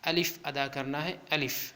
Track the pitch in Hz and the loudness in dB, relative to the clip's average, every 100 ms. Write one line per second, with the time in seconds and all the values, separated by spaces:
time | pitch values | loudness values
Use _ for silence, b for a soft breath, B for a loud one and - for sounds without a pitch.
0 | - 170 170 - - 139 139 139 135 143 | 4 4 2 0 -4 0 0 0 -2 0
1 | 160 185 - 151 135 - - | -2 -4 0 2 2 -2 -6